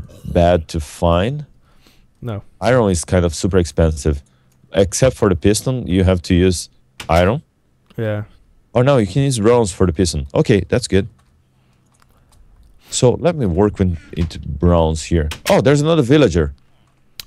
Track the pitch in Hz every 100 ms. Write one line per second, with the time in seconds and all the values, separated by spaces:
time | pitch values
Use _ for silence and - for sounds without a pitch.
0 | - - - 90 85 87 80 82 76 -
1 | 87 85 107 147 147 _ _ _ _ _
2 | _ _ 120 104 - _ 104 127 104 87
3 | - 92 85 78 98 92 82 - 82 78
4 | 80 71 - _ _ _ _ - 98 -
5 | 131 - 104 87 101 104 - 127 104 92
6 | 90 92 - 90 92 87 - _ _ -
7 | - 82 90 143 - _ _ _ _ -
8 | 110 104 107 - _ _ _ 117 127 139
9 | 101 143 139 123 104 123 104 - 92 80
10 | 90 76 69 - 160 101 - - - 95
11 | - - _ _ _ _ _ _ _ _
12 | _ _ _ _ - - - _ - -
13 | 123 - 151 160 107 82 104 - 92 85
14 | - - 85 - - 71 87 87 80 78
15 | - 85 76 - - 190 123 143 151 165
16 | 120 151 120 85 71 - _ _ _ _
17 | _ -